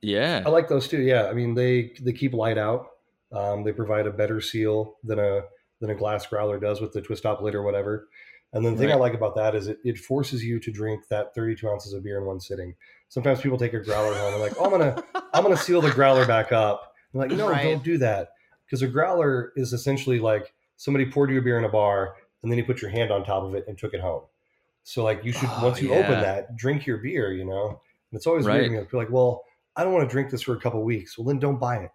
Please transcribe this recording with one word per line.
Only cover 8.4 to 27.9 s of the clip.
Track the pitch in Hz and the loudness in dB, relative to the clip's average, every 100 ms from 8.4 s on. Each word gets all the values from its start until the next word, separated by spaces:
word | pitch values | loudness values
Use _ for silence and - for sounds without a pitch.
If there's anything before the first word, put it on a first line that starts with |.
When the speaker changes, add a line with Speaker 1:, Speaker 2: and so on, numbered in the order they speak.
| _ | _
Speaker 2:
And | 113 117 | -2 0
the | 113 | 2
thing | 139 | 2
I | |
Speaker 1:
Right. | 143 | 4
Speaker 2:
like | 123 | 4
about | 117 107 107 | 2 -2 0
that | 107 | 0
is | 107 98 | 0 -4
it, | 107 123 | -6 -6
it | 113 | -6
forces | - 135 131 131 | -4 -4 -2 -4
you | 113 117 | -4 -4
to | 113 | -4
drink | 107 107 107 - | -6 -4 -4 -4
that | 104 107 | -4 -4
thirty-two | - 113 110 110 | -4 -4 -4 -4
ounces | 104 101 | -6 -6
of | 98 | -10
beer | 98 101 | -6 -6
in | 98 | -6
one | 95 | -8
sitting. | - 98 90 90 _ _ _ | -8 -10 -10 -14 _ _ _
Sometimes | - 127 127 | -2 0 2
people | 143 127 | 0 0
take | 120 | -2
a | 113 | -2
growler | 104 104 107 | -2 0 0
home | 101 104 | 0 -2
and | 104 | -2
like, | 104 - | -2 -2
"Oh, | 185 | 0
I'm | |
gonna, | 190 151 127 - 370 | 2 2 0 -6 -8
Speaker 3:
<laughs> | - | -2
Speaker 2:
I'm | 151 | 2
gonna | 196 180 | 4 2
seal | - 175 | 4 4
the | 156 | 4
growler | 123 135 131 123 | 6 6 6 6
back | 113 107 | 4 4
up." | 117 107 101 - _ _ | 2 2 0 -6 _ _
I'm | 131 | -6
like, | 135 | -2
"No, | 175 208 | 0 0
Speaker 3:
Right. | 151 | 2
Speaker 2:
don't | 143 156 | 2 0
do | 135 165 | 0 2
that." | 123 101 87 _ _ _ _ | 2 0 -4 _ _ _ _
'Cause | 131 | -4
a | 131 | -2
growler | 127 170 180 151 131 117 - | 0 2 4 4 2 -2 -4
is | 127 | -4
essentially | 120 139 139 135 123 | -2 0 -2 2 2
like | 110 107 104 _ _ _ | 2 0 -2 _ _ _
somebody | - 139 131 | -2 0 0
poured | 139 143 | 2 2
you | 135 | 4
a | |
beer | 123 120 | 2 2
in | |
a | 113 | 2
bar | 107 104 101 95 - _ _ | 2 4 2 -2 -8 _ _
and | 113 | -2
then | 120 | -2
you | 117 | 0
put | 123 | -2
your | 104 | -2
hand | 110 113 | -2 0
on | 101 | 0
top | 98 95 | 0 -2
of | 95 98 | -2 -6
it | 95 | -8
and | 98 | -10
took | 107 | -8
it | 95 | -6
home. | 90 78 - _ _ _ _ _ | -4 -6 -8 _ _ _ _ _
So | - - | -12 -4
like, | 110 107 | -2 -2
you | 113 | -4
should, | 120 127 | -4 -4
Speaker 1:
Oh, | 120 | 0
Speaker 2:
once | 120 123 | 0 2
you | 135 | 2
open | 139 196 | 4 4
Speaker 1:
yeah. | 101 | 2
Speaker 2:
that, | 95 98 101 117 | 0 -2 -6 -6
drink | 123 147 139 | -2 -2 -2
your | 113 | -6
beer, | 113 180 104 | -4 -2 -2
you | 95 95 | -2 -6
know? | 95 104 | -4 -4
And | 104 _ | -6 _